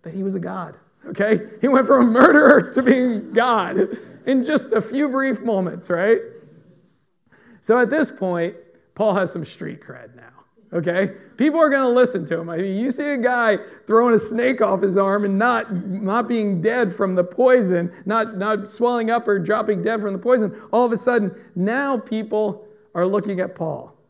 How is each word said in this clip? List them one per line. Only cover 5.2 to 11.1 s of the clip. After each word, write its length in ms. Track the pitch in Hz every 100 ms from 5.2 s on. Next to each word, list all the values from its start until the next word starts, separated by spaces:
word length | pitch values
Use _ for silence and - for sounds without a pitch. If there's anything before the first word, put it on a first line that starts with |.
| 269 220
moments, 460 | 240 196 180 170 -
right? 320 | 170 202 226 - - - - _ _ _ _ _ _ _ _ _ -
So 180 | - 233
at 120 | 240
this 200 | 311 294
point, 460 | - 190 175 170 - - _ _
Paul 200 | - 180
has 160 | 185 185
some 140 | 175
street 380 | 151 - 156 156
cred 340 | - 127 113 123
now, 160 | 120 _ _ _ _
okay? 400 | 175 165 175 196